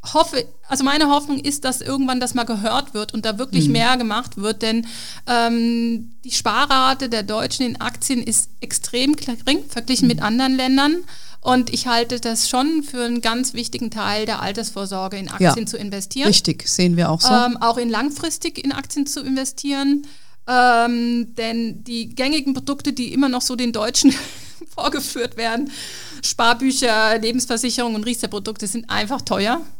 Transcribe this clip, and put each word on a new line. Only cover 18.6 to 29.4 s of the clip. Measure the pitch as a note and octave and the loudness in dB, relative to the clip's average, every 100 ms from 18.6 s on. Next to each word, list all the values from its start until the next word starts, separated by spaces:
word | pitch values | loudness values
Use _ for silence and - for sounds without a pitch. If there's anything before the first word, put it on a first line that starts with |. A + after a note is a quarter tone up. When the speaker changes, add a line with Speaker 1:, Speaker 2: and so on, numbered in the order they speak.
Speaker 1:
in | C#4 | -4
Aktien | C4+ C#4 D4 C#4+ | -4 -6 -4 -4
zu | - | -4
investieren. | C#4 C4 C4+ - C#4 C#4 C#4 C#4+ D4 - - - - | -2 -2 -2 -6 -4 0 2 2 0 -16 -16 -14 0
Ähm, | B3 B3 A#3 A#3+ A#3+ A#3+ A#3+ A#3 A#3 | 6 6 6 4 2 0 0 -2 -4
denn | A3+ A#3 A#3 - | -2 -2 -4 -6
die | - A#3 A3+ - | -8 -8 -8 -2
gängigen | C4 D#4 C#4 | 0 2 0
Produkte, | C4 C4 C#4+ D4 | -2 -2 -2 -2
die | B3+ A#3 | -2 -2
immer | A#3+ C#4 | 2 2
noch | B3 | 2
so | - B3 | -2 0
den | B3 | -2
Deutschen | A3+ G#3+ C#4+ C#4+ | 0 0 6 6
<laughs> | - - - - - - - | 6 -6 -12 -14 -12 -12 -4
vorgeführt | D4 C#4+ - - A#3+ - | -2 -2 -4 -4 -4 -2
werden, | A3+ A#3 C#4+ - - - - - | -2 -2 -4 -8 -12 -12 -14 -8
Sparbücher, | - - A#3 A#3 C4 C4 B3 A3 A3 A3+ | -6 2 4 4 2 2 2 4 4 2
Lebensversicherung | A3 B3 B3 A3+ B3 A#3 A#3+ A3 | 2 0 0 0 0 0 -2 -2
und | |
Riester-Produkte | G#3+ A#3 A3+ G#3 G3+ G#3 G#3 | -2 -2 -4 -4 -6 -6 -6
sind | - - | -6 -4
einfach | G3 G#3 C4+ | -2 -2 -4
teuer. | - G3 | -2 0